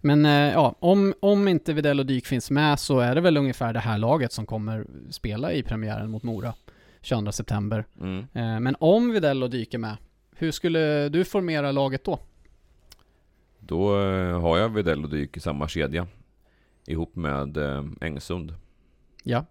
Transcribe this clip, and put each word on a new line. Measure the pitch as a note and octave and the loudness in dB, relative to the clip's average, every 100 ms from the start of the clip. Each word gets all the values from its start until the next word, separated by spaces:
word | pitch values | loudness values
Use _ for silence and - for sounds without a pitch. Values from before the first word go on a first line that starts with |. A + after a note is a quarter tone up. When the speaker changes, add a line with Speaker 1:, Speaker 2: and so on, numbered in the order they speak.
Speaker 1:
Men, | D3 D3 D3+ | 4 6 6
eh, | C#3+ D3 | 6 4
ja, | D#3+ - - | 4 2 2
om, | E3+ G3 G3 G3+ | 4 6 4 2
om | G3 G3+ G3+ | 2 4 4
inte | E3+ - | 2 0
Widell | D3+ D3 C#3 | 0 2 2
och | C3+ | 2
Dyk | C3 - | -2 0
finns | C3 - | -4 0
med, | C#3 D3+ D3 | 2 4 2
så | - C3+ | 2 2
är | A#2+ | 4
det | C3+ | 4
väl | F3+ D3+ | 4 4
ungefär | C#3 B2 A#2+ | 2 0 -2
det | A2+ | -2
här | G#2+ G#2 | -2 0
laget | A2+ D#3 A#2+ | 2 2 0
som | - G#2+ | -4 -6
kommer | A2 G#2+ A2 - C2 A#1+ | -6 -4 -6 -8 -14 -16
spela | - A#2 G#2+ D3 | -10 -6 -4 -2
i | E3 | -4
premiären | A#2+ A2 A2 G#2+ A2 | -4 -4 -4 -6 -6
mot | A2 | -6
Mora | A#2+ A2 A#2+ - - _ _ _ | -6 -6 -8 -10 -18 _ _ _
tjugoandra | - A#2+ G#2 | -4 -2 -2
september. | - A2+ G#2+ G#2 G#2+ G#2+ - | -6 -4 -2 -2 -4 -6 -10
Speaker 2:
Mm. | F#2 F#2+ | -8 -8
Speaker 1:
Eh, | A#2 - A#2 A2 | -8 -6 -4 -2
men | B2 C3+ | -2 0
om | D#3 G#3 A#3+ | 4 4 4
Widell | A3 D#3 C3+ | 0 0 0
och | B2+ | -2
Dyk | B2 A2 | -4 -6
är | B2 | -6
med, | A2+ G#2+ - _ _ - | -8 -10 -16 _ _ -6
hur | D#3+ | -6
skulle | D3 F3 E3 D3+ D3+ D3 | -2 0 2 2 2 0
du | D#3 | 0
formera | F3+ G#3 F3+ D#3 C#3+ | 0 0 0 -2 0
laget | C#3 C#3 C3+ | 0 0 -2
då? | - - - _ _ _ _ _ _ - _ _ _ _ _ _ | -4 -6 -8 _ _ _ _ _ _ -20 _ _ _ _ _ _
Speaker 2:
Då, | - E2 G2+ G2+ | -6 0 2 2
eh, | G2 F#2+ F2+ F2 | 2 0 0 0
har | E2+ E2 | 2 4
jag | A2 | 2
Widell | G#2+ F2 D2 | 0 0 0
och | D2+ | -2
Dyk | D2+ C#2+ - | -4 -6 -6
i | |
samma | - D2 D2+ | -6 -4 -4
kedja | E2 C#2+ D#2 F2 - - _ _ _ _ _ - | -2 -2 -2 -6 -12 -20 _ _ _ _ _ -8
ihop | D#2+ E2 - | -6 -6 -4
med, | D#2 C#2 C#2+ D#2 | -4 -2 -4 -4
eh, | C#2+ C#2 C#2+ - | -4 -4 -8 -8
Engsund. | E2 C#2 - F2 D#2 D#2+ - _ _ _ _ _ | -8 -8 -8 -8 -8 -14 -20 _ _ _ _ _
Speaker 1:
Ja. | - A#2+ - | -4 -4 -4